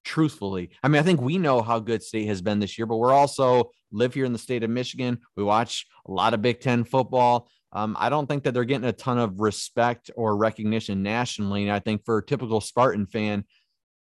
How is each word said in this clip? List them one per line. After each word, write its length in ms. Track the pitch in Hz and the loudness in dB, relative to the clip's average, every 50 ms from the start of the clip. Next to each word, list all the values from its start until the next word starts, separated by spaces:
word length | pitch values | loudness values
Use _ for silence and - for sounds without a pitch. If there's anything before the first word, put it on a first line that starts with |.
| - | -12
truthfully. 640 | - - 156 160 143 - - 101 98 95 92 87 85 _ _ - | -6 -2 0 0 0 -2 -6 -8 -8 -6 -6 -8 -10 _ _ 2
I 40 | |
mean, 140 | 139 151 147 | 2 4 4
I 20 | 156 | 4
think 160 | 185 180 135 | 4 2 2
we 180 | 120 135 170 | 2 0 0
know 240 | 190 170 143 131 120 | 0 2 2 2 2
how 180 | 110 117 117 113 | 2 0 0 -2
good 220 | 107 117 113 107 | 0 -2 -4 -4
State 260 | - - - 110 107 | -4 -4 -4 -4 -2
has 140 | 107 104 92 | -2 -2 -2
been 180 | 90 107 104 104 | -2 -2 0 0
this 180 | 101 92 - | -2 -2 -4
year, 80 | - 113 | -6 -4
but 120 | 113 117 | -2 0
we're 140 | 113 120 127 | 2 4 6
also 600 | 135 139 143 131 - - 135 127 123 123 117 - _ _ _ - | 6 6 4 4 2 2 2 4 4 4 2 0 _ _ _ -6
live 220 | 104 107 123 123 - | -2 0 0 0 0
here 120 | 143 135 | 0 -2
in 60 | 127 | -2
the 80 | 120 110 | -2 -4
state 240 | - - 127 120 113 | -4 -4 -4 -2 -2
of 60 | 113 | -2
Michigan. 500 | 117 123 123 - - 127 127 123 123 120 _ _ - | -2 -2 -4 -6 -6 -4 -4 -4 -4 -6 _ _ -6
We 80 | 98 101 | -2 0
watch 440 | 101 104 110 117 - - - - _ _ _ - | 2 2 2 2 0 -6 -10 -12 _ _ _ -12
a 40 | - | -6
lot 220 | 95 90 98 113 117 | -2 0 2 2 2
of 80 | 107 | 2
Big 200 | 104 120 117 - | 2 0 0 0
Ten 240 | - 131 120 120 113 | 0 0 0 0 0
football. 640 | - - 135 123 110 127 127 123 120 120 120 - _ _ _ _ _ - | 0 0 0 0 2 2 2 4 4 2 2 -2 _ _ _ _ _ -6
Um, 240 | 98 107 110 104 - | -6 -4 -4 -2 -2
I 80 | 98 | 0
don't 200 | 120 143 151 143 | 0 0 0 -2
think 160 | 135 147 143 135 | -2 -4 -2 -2
that 100 | 147 120 | -2 0
they're 100 | 123 120 | 0 0
getting 240 | 117 139 123 120 | 0 -2 -2 -2
a 60 | 120 107 | -4 -4
ton 240 | - - 131 123 | -4 -2 -2 0
of 240 | 120 120 104 92 98 | 0 0 0 0 0
respect 680 | 107 107 101 - - - - 120 117 123 120 - - - - | 0 0 0 -2 -8 -4 0 0 2 0 0 -4 -10 -12 -6
or 220 | 120 113 107 104 | -4 -2 0 2
recognition 640 | 101 110 110 - - 107 107 110 110 - - 98 95 98 | 2 2 0 0 0 -2 -2 -2 -2 -2 -4 -4 -2 -2
nationally. 600 | 101 110 120 123 - - - 104 98 98 101 101 | -2 -2 -2 -2 -4 -4 -6 -4 -4 -2 -2 -2
And 80 | 101 | 0
I 80 | 104 101 | -2 -2
think 260 | - 110 107 104 - | -2 -2 -4 -4 -2
for 140 | - 113 107 | -2 -2 -2
a 60 | 98 | -2
typical 360 | - 139 104 127 110 110 107 | -2 -6 -4 -4 -2 -2 -2
Spartan 460 | - - - 120 123 131 104 104 101 | -2 -2 2 2 2 2 2 0 -4
fan, 360 | - - 110 107 107 104 101 101 _ _ _ _ _ _ _ _ _ _ _ | -4 -2 -2 -2 -2 -2 -4 -6 _ _ _ _ _ _ _ _ _ _ _